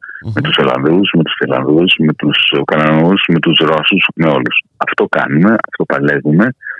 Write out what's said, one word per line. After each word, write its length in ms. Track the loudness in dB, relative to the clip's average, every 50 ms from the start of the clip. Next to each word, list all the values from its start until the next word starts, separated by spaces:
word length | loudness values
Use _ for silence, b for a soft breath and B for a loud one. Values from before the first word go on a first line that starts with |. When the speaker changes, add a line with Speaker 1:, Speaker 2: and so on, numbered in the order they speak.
| B B B B B
Speaker 1:
Μμμ. 80 | -6 -4
Speaker 2:
με 60 | -4
τους 160 | -2 0 0
Ολλανδούς, 540 | 0 0 0 0 0 0 2 2 2 2 2 0
με 60 | 0
τους 120 | 0 0 -2 -4
Φιλανδούς, 560 | -4 -2 -2 -2 0 2 2 2 2 2 2 2
με 140 | 0 0
τους 240 | 0 0 -2 -2 0 0 0 0 0 0
Ουκρανούς, 640 | -2 0 0 0 2 2 2 2 4 2 2 2 2 0
με 100 | 0 0
τους 200 | 2 2 2 2
Ρώσους, 480 | 2 2 0 0 0 0 0 0 0 -2 -2
με 140 | 0 0 2
όλους. 340 | 2 0 -2 -2 -4 -4 -6 _ _
Αυτό 280 | -8 -8 -4 -2 -2 -2
κάνουμε, 500 | 0 0 -2 -2 0 0 2 2 2 2 0 -2 -6
αυτό 140 | -6 -6 -4
παλεύουμε. 640 | -4 -2 -2 0 0 0 0 0 2 2 2 2 0 -2 B B B B